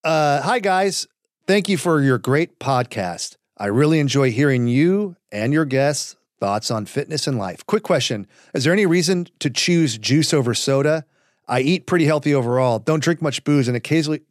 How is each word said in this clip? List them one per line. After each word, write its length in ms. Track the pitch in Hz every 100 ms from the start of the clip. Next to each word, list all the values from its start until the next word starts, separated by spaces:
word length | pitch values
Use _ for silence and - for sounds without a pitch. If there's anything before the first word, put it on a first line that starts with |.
Uh, 380 | 160 160 147 143
"Hi, 180 | 165 247
guys. 480 | 196 185 196 - - _ _ _ -
Thank 220 | 202 202
you 80 | 180
for 240 | 180 156
your 160 | 139 127
great 420 | - 143 165 _
podcast. 800 | 135 127 120 113 92 85 - - _ -
I 100 | 101
really 320 | 110 151 160
enjoy 320 | 143 135 131
hearing 360 | 117 147 127 120
you 480 | 123 170 196 208 170 _
and 220 | 104 113
your 120 | 151
guests' 520 | 147 131 143 139 - - _ _
thoughts 300 | 98 104 -
on 160 | 113
fitness 400 | 101 - - 151
and 120 | - 123
life. 280 | 95 87
Quick 180 | - 220
question. 440 | 220 160 - 110 98 _ _
Is 120 | -
there 80 | 135
any 120 | 190
reason 420 | 190 175 165 185 175 _
to 100 | -
choose 480 | - - 175 156 110
juice 360 | 107 143 156
over 200 | 151 120
soda? 520 | 110 - 139 143 156 - _ _ _ -
I 140 | 123
eat 260 | 135 180 -
pretty 180 | 180
healthy 300 | 151 151 147
overall, 440 | 143 120 123 127 113
don't 220 | 110 156
drink 200 | 151 170
much 240 | 156 -
booze, 240 | - 147 123
and 80 | 120
occasionally, 440 | - 156 151 151 _